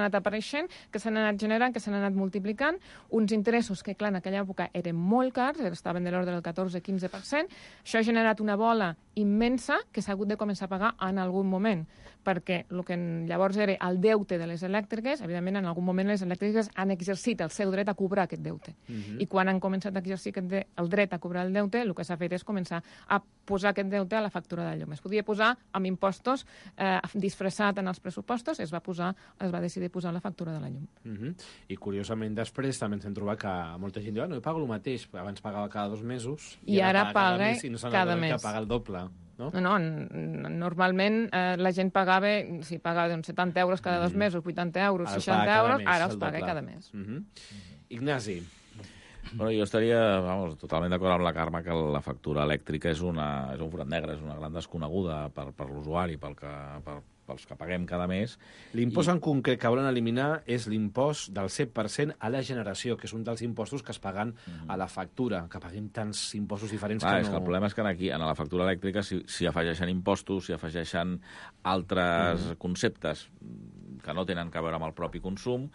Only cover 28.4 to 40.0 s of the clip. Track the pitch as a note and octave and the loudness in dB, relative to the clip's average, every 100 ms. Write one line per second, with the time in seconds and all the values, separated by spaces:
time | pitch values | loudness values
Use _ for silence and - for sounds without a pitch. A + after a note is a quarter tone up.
28.4 | C#4 D#4 F#3 E3+ - F3 F3 F#3+ - - | -2 -4 -4 -6 -6 -2 -2 -4 -10 -6
29.4 | F#3+ F3 F3 F#3 F3+ F#3 F3 E3+ G3+ E3+ | -4 -2 -2 -4 -4 -4 -4 -4 -4 -6
30.4 | E3 D#3 C#3+ C3+ D#3+ _ A#2 G#2 A#2+ F3+ | -6 -6 -6 -8 -10 _ -12 -8 -8 -8
31.4 | - - - G2 - G2 G2+ A2 A2 G#2+ | -14 -18 -12 -8 -4 -4 -2 -2 -2 -2
32.4 | A2 - C3+ B2+ A2 G2+ G#2 G2+ G2+ G#2+ | -4 -2 -2 -2 -2 -4 -4 -4 -2 -2
33.4 | G#2 F#2 E2 E2+ G2 G#2+ G#2+ G#2+ D#3+ C#3 | -2 -4 -4 -6 -8 -8 -6 -4 -4 -4
34.4 | A2+ E3 C#3 G#2+ A#2 B2 - F#2+ F#2+ G2 | -4 -2 -2 -4 -4 -6 -8 -10 -8 -8
35.4 | G#2+ G#2 G#2 G#2+ G#2 G#2 A2+ B2+ A#2 D3+ | -6 -4 -4 -4 -4 -4 -6 -6 -6 -8
36.4 | - - - G3+ F#3+ F#3+ G#3 G#3 F#3+ F3+ | -10 -12 2 4 6 6 4 6 6 6
37.4 | G#3 A#3 C#3 A#2 B2 F#3+ F3 F3 D#3+ B2+ | 2 2 -2 -4 0 4 4 4 2 0
38.4 | G#2+ G#2+ G#2+ A#2+ A2 F#2+ F#2 - - - | 0 -2 0 -2 -2 -6 -8 -12 -18 -10
39.4 | B2+ F#3 F3+ G3+ E3 D#3 | -4 0 4 4 2 -2